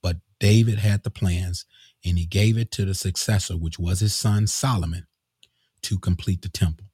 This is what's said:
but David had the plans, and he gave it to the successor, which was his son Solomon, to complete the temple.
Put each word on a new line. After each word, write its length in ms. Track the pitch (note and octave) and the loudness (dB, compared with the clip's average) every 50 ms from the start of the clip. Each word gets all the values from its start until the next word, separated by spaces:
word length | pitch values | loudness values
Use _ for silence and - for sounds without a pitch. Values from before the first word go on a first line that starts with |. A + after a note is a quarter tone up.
| - | -2
but 140 | F#2 F2 D#2+ _ _ _ _ | -4 -4 -4 _ _ _ _
David 400 | - G2+ G#2+ A2 A#2 A#2 G#2+ G2+ | 4 6 6 6 6 4 2 0
had 240 | G2 G#2+ G2+ G2+ - | 2 2 0 2 -2
the 60 | G#2+ | -6
plans, 560 | - - - F#2+ F2 F2 F#2 F2+ F2 - - _ _ _ - _ _ _ _ | -4 -2 0 0 0 0 -2 -4 -6 -8 -10 _ _ _ -20 _ _ _ _
and 140 | F2+ F2 | 0 0
he 80 | F2 E2+ | 0 0
gave 320 | E2 - G2 G#2 A2+ A2+ | 0 0 2 2 4 2
it 120 | A2+ A#2 - | 2 -2 -4
to 140 | - - G2+ | -2 -4 -2
the 80 | F#2+ F#2+ | -2 -2
successor, 640 | - - F#2+ F2 - - - G#2+ F#2 - - F2 | -2 -4 -4 -4 -2 -2 0 0 0 0 -2 -4
which 220 | E2+ E2 E2 D#2+ - | -4 -4 -4 -4 -4
was 200 | F2 E2+ F#2 F2+ | -2 -2 0 2
his 160 | G#2+ G#2+ - | 0 0 0
son 300 | - - A2 G#2 G#2 G#2+ | 0 0 2 2 4 2
Solomon, 600 | G2+ - - - C3+ B2+ F#2+ - - E2 F2 E2 _ _ _ _ _ _ _ - _ _ _ _ _ _ _ | 0 0 -2 0 0 0 0 -2 -2 -4 -6 -10 _ _ _ _ _ _ _ -20 _ _ _ _ _ _ _
to 160 | - - G#2 | -6 -4 -4
complete 440 | F#2 - - F2+ - - - F#2+ E2 | -2 0 0 -2 -2 0 -4 -4 -4
the 80 | - F#2 | -4 -10
temple. 380 | - - G2 E2 D#2 - - - | -2 -2 -2 -2 -2 -6 -12 -20